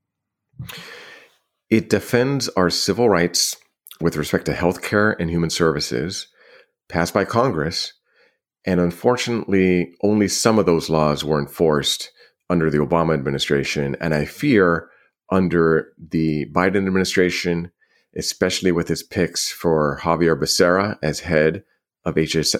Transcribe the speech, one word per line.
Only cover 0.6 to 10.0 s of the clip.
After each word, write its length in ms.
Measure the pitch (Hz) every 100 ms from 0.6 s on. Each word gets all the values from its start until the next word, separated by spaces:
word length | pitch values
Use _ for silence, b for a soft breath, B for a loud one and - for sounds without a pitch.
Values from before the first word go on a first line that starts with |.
| B B B B B B B B _ _ _
It 180 | 110 -
defends 600 | 104 - 120 127 139 120
our 220 | - 90
civil 380 | - - 98 120
rights 480 | 90 87 - - - _ _ - -
with 140 | 82 76
respect 300 | 73 90 -
to 80 |
healthcare 600 | - 87 92 - 104 107 -
and 100 | 85
human 220 | 85 82
services 800 | - 82 73 - 62 80 95 - b b b b b _
passed 240 | 85 85
by 120 | 104 95
Congress. 680 | 117 131 82 76 - - - _ _ _ _ _ _ -
And 140 | 90
unfortunately, 1120 | 87 85 117 123 - 117 - 98 92 90 85 -